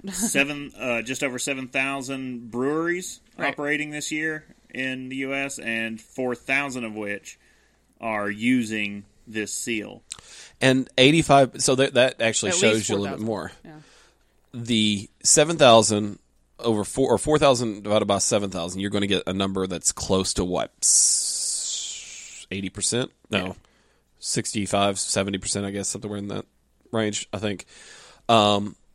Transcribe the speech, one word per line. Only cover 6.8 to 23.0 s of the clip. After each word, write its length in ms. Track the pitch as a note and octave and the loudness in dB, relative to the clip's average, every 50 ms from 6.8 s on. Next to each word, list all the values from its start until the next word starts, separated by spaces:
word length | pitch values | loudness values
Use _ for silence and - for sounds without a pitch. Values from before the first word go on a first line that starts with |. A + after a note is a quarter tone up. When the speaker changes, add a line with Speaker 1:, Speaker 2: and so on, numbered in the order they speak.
| A#2 | -8
Speaker 2:
of 100 | A2 G#2 | -8 -8
which 440 | G#2+ G#2 G2+ G2+ G2+ - - - _ _ _ _ _ _ _ _ _ _ _ _ - | -6 -6 -6 -8 -8 -10 -16 -20 _ _ _ _ _ _ _ _ _ _ _ _ -10
are 280 | A#2 A2+ A2 G#2 G2+ G#2 | -6 -4 -4 -2 -2 -4
using 760 | G#2 G#2 A2+ B2 B2+ B2 A#2 G#2+ A2 G#2+ G#2 G2+ G2+ G2+ G2+ _ _ _ _ | -4 0 2 2 2 2 2 0 -2 -4 -4 -4 -6 -10 -12 _ _ _ _
this 260 | A#2 A2 A2 G#2 G#2 - | -8 -6 -4 -4 -4 -6
seal. 480 | - - B2 A#2 G#2+ G2+ G2+ G2+ - _ - - - - - - - - - _ - | -6 -4 -4 -4 -4 -4 -8 -12 -16 _ -18 -18 -18 -20 -20 -20 -20 -20 -20 _ 0
Speaker 3:
And 300 | B2+ C3 C3 C3+ B2+ - - - | 2 4 4 2 0 0 4 6
eighty-five, 540 | C3 C#3+ D#3+ E3 D3 - C#3+ C#3 C3+ A#2 - - | 6 8 8 6 6 6 6 6 6 4 2 -2
so 140 | - - C3 | 0 2 2
that, 180 | B2+ C#3 - - | 4 2 4 4
that 260 | A#2+ B2+ B2+ - - | 4 4 4 2 0
actually 300 | A2+ A2+ G#2+ - A2+ G2 | 0 0 0 0 0 0
Speaker 1:
At 60 | - | 2
Speaker 3:
shows 180 | - - A2 A2 | 4 4 4 4
Speaker 1:
least 140 | A2+ G#2 G#2+ | 2 0 0
Speaker 3:
you 80 | G#2 | -2
a 20 | G2+ | -2
little 200 | G2+ G2 - - | -2 -4 -4 -4
bit 60 | G#2+ | -4
Speaker 1:
four 260 | A2+ A2 F#2 E2 F#2+ | -4 -4 -4 -6 -8
thousand. 200 | - - - E3 | -12 -16 -20 -20
Speaker 3:
more. 80 | D#3 D#3 D3+ _ _ _ _ _ _ _ _ _ _ _ _ _ | -20 -20 -20 _ _ _ _ _ _ _ _ _ _ _ _ _
Speaker 1:
Yeah. 80 | - A#2+ | -12 -8
Speaker 3:
The 460 | A#2 A#2 A#2+ A2 G#2+ G#2+ G#2 G2 A2 - _ _ | -2 0 2 4 4 4 2 0 -4 -10 _ _
seven 340 | - - - D#3 D3+ D#3+ E3+ D#3 | 0 4 6 6 4 4 4 6
thousand 600 | D3 B2 A2+ A2+ G#2+ A2 G#2+ G#2 G#2+ G#2 G2+ - _ _ _ _ _ _ _ - | 8 10 10 10 8 6 2 0 0 -2 -6 -10 _ _ _ _ _ _ _ -4
over 240 | - A#2 A2 G#2 | -2 0 0 0
four, 300 | G2+ - - C3+ C3+ B2+ | -2 -2 -2 0 2 2
or 60 | A#2 G2 | 2 2
four 200 | - D3+ D3+ C#3+ | 4 2 4 6
thousand 460 | D#3 C#3 B2+ A#2 B2 A2 G2+ G#2 G2+ | 6 6 6 4 2 -2 -4 -4 -2
divided 220 | G#2 G#2 G#2+ G#2+ | 2 2 2 4
by 120 | G2+ G2 F#2+ | 2 2 2
seven 320 | - - A#2+ G2+ G#2 F#2+ | 2 2 0 0 0 -2
thousand, 300 | F2+ F2 E2+ F2+ F2+ F#2+ | -4 -6 -6 -6 -4 -4
you're 100 | G2 G2+ | -4 -2
gonna 160 | G#2 G2+ G2+ | -2 -2 0
get 160 | G2+ G2 F2+ - F2+ | 0 0 0 -2 -2
a 40 | |
number 360 | F#2+ G2 G2 G2 F#2+ F#2+ F#2 F#2+ | -2 -2 -2 -2 -2 -2 -2 -2
that's 240 | F2+ D#2+ - - | -4 -4 -2 -4
close 420 | - - - - G2 G2 F#2+ - - | -4 -2 -2 0 0 0 0 0 -2
to 100 | - F2+ | -2 -2
what, 280 | F2+ F2+ D2 G#1 - _ _ | -2 -2 -4 -4 -6 _ _
s-, 460 | - - - - - - - - - - - - - - - - - - - - - - - - - - - - - - - - - - | 2 2 4 4 4 2 2 0 -2 -4 -4 -4 -4 -6 -6 -6 -6 -6 -6 -8 -8 -10 -12 -14 -16 -16 -18 -18 -18 -18 -20 -18 -12 -10
eighty 180 | F#2 G2 G2 F#2 | -8 -6 -6 -8
percent? 400 | - G#2+ - - - A#2+ | -6 -4 -2 -2 0 -2